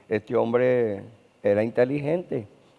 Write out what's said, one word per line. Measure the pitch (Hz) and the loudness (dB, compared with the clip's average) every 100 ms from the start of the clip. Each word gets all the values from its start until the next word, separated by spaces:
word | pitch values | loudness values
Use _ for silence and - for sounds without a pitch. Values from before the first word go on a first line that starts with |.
| - | -6
Este | 107 - | -6 -2
hombre | 117 113 120 127 123 113 98 101 113 _ _ | 0 2 2 2 2 0 -4 -12 -20 _ _
era | - 101 | 0 2
inteligente, | 113 113 127 147 143 175 180 135 107 - _ | 0 2 0 0 -2 -4 -4 -8 -8 -18 _